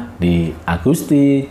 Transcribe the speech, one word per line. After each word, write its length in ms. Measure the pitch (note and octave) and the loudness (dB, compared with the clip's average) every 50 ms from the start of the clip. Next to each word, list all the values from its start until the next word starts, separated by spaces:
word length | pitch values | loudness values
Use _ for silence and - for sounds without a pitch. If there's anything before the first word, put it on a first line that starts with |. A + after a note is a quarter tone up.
| A#2+ - - - | -4 -8 -6 -2
di 320 | F2 F2 F2 E2+ E2 D#2+ D2+ - - - | 0 0 2 2 0 -2 -6 -8 -6 -4
Agusti 800 | E2+ E2+ - C3 D#3 E3+ - - D#3 C#3+ C#3 C#3 C#3 C#3 C3+ - | -4 -2 0 0 0 0 0 0 2 4 4 4 2 0 -2 -4